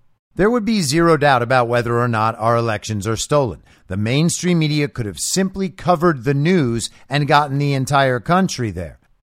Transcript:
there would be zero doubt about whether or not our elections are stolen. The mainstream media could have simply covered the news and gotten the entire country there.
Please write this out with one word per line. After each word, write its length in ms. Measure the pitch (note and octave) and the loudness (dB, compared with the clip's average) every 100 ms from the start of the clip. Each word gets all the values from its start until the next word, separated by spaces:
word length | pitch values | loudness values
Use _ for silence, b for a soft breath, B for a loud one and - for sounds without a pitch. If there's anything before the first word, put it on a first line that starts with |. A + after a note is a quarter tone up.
| _ _ _ - | _ _ _ -2
there 140 | G3+ | 0
would 140 | B3 | 0
be 180 | G3+ A3 | 0 0
zero 360 | D3 D#3 E3+ D#3 | 0 2 4 4
doubt 240 | C#3+ B2+ | 4 2
about 260 | A#2 C3 A#2+ | 2 0 2
whether 320 | A#2+ A#2 A#2+ | 0 0 0
or 80 | A#2+ | 0
not 320 | A2+ A2 A2+ | 0 0 0
our 160 | A2+ A#2 | 0 2
elections 500 | A#2 G#2 - G#2+ G2 | 0 -4 -4 -6 -4
are 120 | A2 | -4
stolen. 440 | - D3 B2+ D2+ b b - | 0 0 0 -6 b b -10
The 100 | F#2+ | -4
mainstream 600 | G#2 C3+ E3 - F3 E3+ | 0 0 0 0 0 0
media 280 | D#3 D3+ D3 | 0 0 -2
could 180 | - G#2 | -6 -8
have 140 | E2 | -8
simply 480 | - F#3 G3 F#3+ F#3+ | -4 -2 -2 -4 -8
covered 560 | - - F3 F3 D3 | -4 -2 2 2 0
the 100 | A#2 | -2
news 560 | C#3+ D3+ F#3 B2+ A#2 - b b | 0 2 2 2 -2 -6 b b
and 180 | C#3+ C#3+ | -2 2
gotten 300 | D3 D3 C#3 | 2 2 -2
the 160 | C#3+ | 0
entire 480 | C3+ C3 C#3+ C3+ B2 | -2 0 2 2 0
country 500 | - F3+ F#3 - A2+ | 0 0 0 -2 -6
there. 280 | F2+ E2 - _ _ | -6 -10 -14 _ _